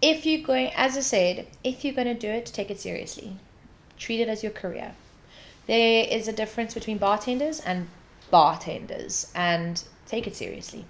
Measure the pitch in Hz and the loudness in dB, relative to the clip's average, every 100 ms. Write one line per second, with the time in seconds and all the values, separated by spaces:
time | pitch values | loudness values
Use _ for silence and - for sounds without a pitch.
0 | 285 311 311 311 311 262 254 - 262 262 | 6 4 2 0 2 0 0 2 2 2
1 | 262 220 180 196 - - 254 254 285 269 | 0 2 2 2 -6 -6 -6 -4 -4 -2
2 | 247 233 214 220 233 - 196 202 185 170 | -2 -2 -2 -4 -6 -6 -6 -6 -6 -8
3 | - - 220 190 - - - - - - | -8 -12 -12 -14 -16 -20 -20 -20 -20 -16
4 | - 226 226 220 214 208 190 - - - | -6 -2 0 0 -4 -6 -8 -6 -10 -12
5 | - - - - - - - 226 226 226 | -20 -20 -20 -20 -20 -20 0 4 6 6
6 | 226 226 220 214 220 - 226 226 220 214 | 4 0 -2 -4 -4 -2 -4 -4 -6 0
7 | 196 208 - 247 294 302 - 185 170 - | 2 2 0 0 0 -2 -4 -4 -4 -12
8 | - - - 175 151 165 - - - - | -20 -20 4 8 8 4 -4 -8 -8 -10
9 | - - - - 175 170 170 170 - - | -6 -6 -6 -2 0 2 0 -4 -8 -20
10 | - 220 - - 90 73 - - | -8 -6 -6 -8 -10 -10 -12 -14